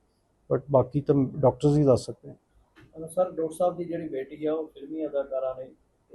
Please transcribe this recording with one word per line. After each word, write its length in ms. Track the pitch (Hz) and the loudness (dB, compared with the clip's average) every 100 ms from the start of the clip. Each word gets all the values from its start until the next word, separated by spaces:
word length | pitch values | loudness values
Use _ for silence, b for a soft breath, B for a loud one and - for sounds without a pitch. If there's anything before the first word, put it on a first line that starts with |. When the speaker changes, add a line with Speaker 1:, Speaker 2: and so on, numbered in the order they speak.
| _ _ _ _ - | _ _ _ _ -4
Speaker 1:
but 100 | 135 143 | -4 2
ਬਾਕੀ 300 | 131 123 147 | 2 4 0
ਤਾਂ 140 | 139 143 131 151 | 2 2 2 2
ਡਾਕਟਰਸ 380 | 131 120 147 147 | 2 4 4 6
ਹੀ 60 | |
ਦੱਸ 220 | 139 113 - | 6 4 2
ਸਕਦੇ 240 | - 143 | -14 -18
ਹੈ। 60 | - | -20
Speaker 2:
ਅਹ 720 | _ _ _ _ 123 160 160 | _ _ _ _ -20 -16 -8
ਸਰ, 240 | 180 180 | -2 -2
ਡਾਕਟਰ 240 | 160 160 - | -2 -6 0
ਸਾਹਿਬ 200 | 180 175 | -2 -2
ਦੀ 80 | 170 | -6
ਜਿਹੜੀ 220 | 165 156 | -8 -6
ਬੇਟੀ 380 | 135 135 147 151 | -8 -8 -6 -4
ਆ 80 | |
ਉਹ 140 | 160 156 | -4 -6
ਫਿਲਮੀ 380 | 139 143 156 147 | -14 -12 -8 -6
ਅਦਾਕਾਰਾ 500 | 139 135 131 131 131 | -4 -4 -6 -6 -8
ਨੇ, 100 | 131 - _ _ _ | -14 -20 _ _ _